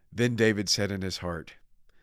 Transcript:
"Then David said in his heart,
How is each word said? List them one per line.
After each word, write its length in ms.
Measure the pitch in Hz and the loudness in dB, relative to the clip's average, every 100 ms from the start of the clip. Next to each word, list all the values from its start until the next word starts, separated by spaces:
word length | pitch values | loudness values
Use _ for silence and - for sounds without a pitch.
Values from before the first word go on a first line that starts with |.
| _ | _
"Then 240 | 85 120 113 | -2 0 4
David 320 | 110 104 98 | 4 4 0
said 240 | - 101 | 0 -2
in 100 | 98 | -2
his 160 | 92 - | -4 -6
heart, 360 | 87 82 - - _ _ _ _ | -6 -8 -10 -20 _ _ _ _